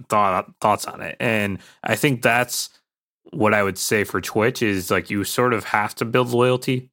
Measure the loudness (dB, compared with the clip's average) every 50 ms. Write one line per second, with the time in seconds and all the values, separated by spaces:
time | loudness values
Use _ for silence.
0 | -4 -2 2 2 2 2 2 0 -2 -6 -6 -2 0 2 2 0 -2 -6 -12 -10
1 | -10 -10 -8 -4 -2 0 0 0 0 -2 -4 -6 -10 -14 -16 _ -4 -2 0 2
2 | 2 0 0 2 2 2 2 2 0 0 -4 -6 -8 -8 _ _ _ _ _ _
3 | _ _ _ _ _ -12 -4 0 2 2 4 4 2 0 -2 -4 -4 0 0 0
4 | 0 0 -2 -6 -4 -4 -2 0 0 0 0 0 0 0 0 0 -2 0 0 -2
5 | -2 -2 -4 -4 -4 -2 0 0 2 2 2 0 -2 -2 -2 -2 -2 -2 -4 -6
6 | -4 0 2 0 2 2 2 2 4 4 2 0 0 -2 -4 -4 -4 -4